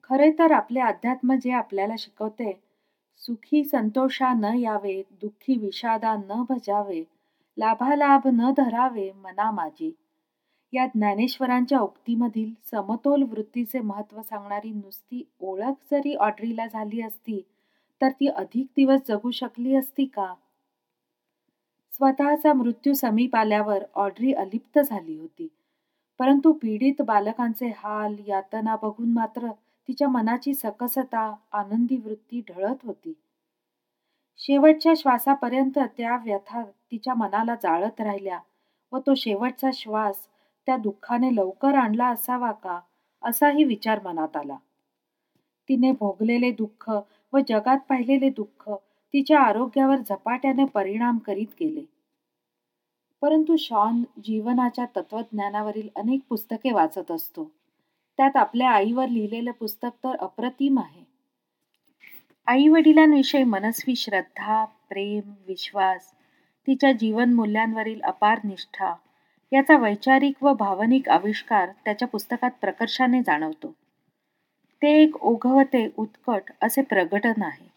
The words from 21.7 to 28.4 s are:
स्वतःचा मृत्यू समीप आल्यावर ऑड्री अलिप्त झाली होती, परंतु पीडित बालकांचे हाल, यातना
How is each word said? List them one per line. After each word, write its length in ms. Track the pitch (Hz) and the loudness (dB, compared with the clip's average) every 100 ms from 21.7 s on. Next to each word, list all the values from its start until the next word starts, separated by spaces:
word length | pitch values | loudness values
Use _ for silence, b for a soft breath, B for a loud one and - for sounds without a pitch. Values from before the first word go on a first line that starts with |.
| _ _ | _ _
स्वतःचा 640 | - 269 269 285 294 302 | 0 0 2 0 2 4
मृत्यू 400 | 285 240 233 285 | 2 0 -2 0
समीप 420 | 277 240 214 254 226 | 0 0 0 2 0
आल्यावर 480 | 214 208 208 196 208 - | 2 0 0 -2 -4 -4
ऑड्री 380 | 202 190 254 | -4 -2 -2
अलिप्त 460 | - 190 220 _ 294 | -2 -4 -8 _ 0
झाली 380 | 285 208 165 156 | 2 -4 -8 -14
होती, 300 | 160 _ 165 _ _ _ _ _ _ _ | -14 _ -16 _ _ _ _ _ _ _
परंतु 340 | 262 277 320 | 2 6 4
पीडित 480 | 311 220 214 269 269 | 2 -2 0 0 0
बालकांचे 640 | 226 208 202 226 233 226 240 208 | 0 0 0 -2 -4 -4 -8 -8
हाल, 380 | 214 214 214 208 202 | -8 -6 -6 -6 -4
यातना 480 | 196 | -6